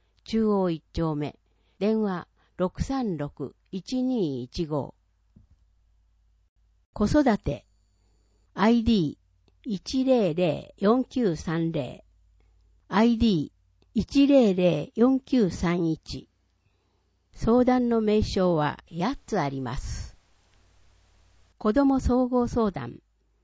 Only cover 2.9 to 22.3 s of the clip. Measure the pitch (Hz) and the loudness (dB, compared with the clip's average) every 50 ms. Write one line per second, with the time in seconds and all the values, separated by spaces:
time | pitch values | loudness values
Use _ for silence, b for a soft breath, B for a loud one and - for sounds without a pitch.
2.9 | 269 262 247 208 170 143 143 139 - - 143 - - _ _ - - 190 - - | -4 -4 -4 -4 -4 -6 -8 -10 -10 -10 -12 -12 -12 _ _ -12 -12 -12 -8 -6
3.9 | 262 254 254 254 254 233 180 147 135 123 127 127 - - 170 147 156 143 120 - | -4 -2 -2 -2 -2 -2 -2 -2 -4 -6 -8 -8 -8 -8 -6 -4 -4 -6 -6 -8
4.9 | - _ _ _ _ _ _ _ _ - _ _ _ _ _ _ _ _ _ _ | -12 _ _ _ _ _ _ _ _ -20 _ _ _ _ _ _ _ _ _ _
5.9 | _ _ _ _ _ _ _ _ _ _ _ _ _ _ _ _ _ _ _ _ | _ _ _ _ _ _ _ _ _ _ _ _ _ _ _ _ _ _ _ _
6.9 | - - 208 214 - 294 269 254 208 - - 147 120 107 _ _ _ _ _ _ | -6 -2 0 2 2 2 4 2 0 0 -2 -6 -8 -8 _ _ _ _ _ _
7.9 | _ _ _ _ _ _ _ _ _ _ _ _ - 180 190 226 240 240 220 233 | _ _ _ _ _ _ _ _ _ _ _ _ -4 0 2 2 2 2 2 2
8.9 | 226 196 160 139 - _ _ _ _ _ _ _ _ _ - 277 202 180 - - | 2 2 2 0 -4 _ _ _ _ _ _ _ _ _ -10 -8 -8 -8 -8 -6
9.9 | - 262 254 262 254 240 202 170 151 175 180 160 143 - - - - - - 202 | -4 -2 2 2 2 2 2 0 0 0 0 0 -2 -4 -8 -14 -8 -2 2 2
10.9 | 240 262 247 - - 262 240 185 156 - - - 160 165 165 165 160 156 123 - | 2 2 0 -2 -2 -2 0 0 0 -2 -4 -4 -2 -2 -2 -2 -2 -4 -6 -8
11.9 | - - _ _ _ _ _ _ _ _ _ _ _ _ _ _ _ _ _ - | -10 -16 _ _ _ _ _ _ _ _ _ _ _ _ _ _ _ _ _ -2
12.9 | - 196 226 240 233 220 233 226 190 156 139 - _ _ _ _ _ _ _ _ | 2 4 4 4 4 2 2 2 2 2 0 -4 _ _ _ _ _ _ _ _
13.9 | - 220 - - - 277 277 269 285 269 240 202 185 180 180 175 160 147 - - | -4 -4 -2 0 4 4 6 6 6 6 6 4 4 2 2 2 2 0 -4 -4
14.9 | - 220 233 262 269 254 - - 262 254 208 170 - - 180 170 175 175 170 165 | 0 2 2 4 2 0 -2 0 0 2 2 0 0 -2 -2 -2 0 0 0 -2
15.9 | 160 - _ - - 131 - _ _ _ _ _ _ _ _ _ _ _ _ _ | -2 -4 _ -12 -14 -14 -14 _ _ _ _ _ _ _ _ _ _ _ _ _
16.9 | _ _ _ _ _ _ _ _ - - - 226 226 247 247 254 254 254 247 233 | _ _ _ _ _ _ _ _ -12 -4 0 2 4 4 4 4 2 2 0 0
17.9 | 233 226 214 208 214 214 208 - - 196 185 180 175 151 147 143 123 - - - | 0 0 0 2 2 0 0 0 0 0 0 2 2 0 0 -2 -4 -8 -14 -12
18.9 | 165 165 175 240 285 - _ - 226 190 147 139 135 135 131 117 120 - - - | -8 -6 -4 -4 -4 -6 _ -6 -4 -4 -4 -4 -6 -8 -8 -8 -8 -8 -8 -8
19.9 | - - - - - _ _ _ _ _ _ _ _ _ _ _ _ _ _ _ | -8 -10 -12 -14 -18 _ _ _ _ _ _ _ _ _ _ _ _ _ _ _
20.9 | _ _ _ _ _ _ _ _ _ _ _ _ _ - - 214 214 277 277 269 | _ _ _ _ _ _ _ _ _ _ _ _ _ -6 -2 0 2 2 4 2
21.9 | 269 262 - - 247 254 254 247 | 2 2 2 2 2 2 2 0